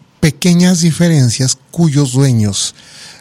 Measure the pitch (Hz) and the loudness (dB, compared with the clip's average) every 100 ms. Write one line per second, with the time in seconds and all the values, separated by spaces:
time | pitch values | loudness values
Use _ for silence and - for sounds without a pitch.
0 | _ _ 160 - 180 175 180 180 170 151 | _ _ -4 -2 0 2 2 2 0 0
1 | 170 156 123 - 127 - _ - 165 139 | 0 2 0 0 -4 -6 _ -2 0 0
2 | 139 127 139 117 104 95 - - - - | -2 0 0 0 -2 -4 -8 -12 -20 -20
3 | - - | -20 -10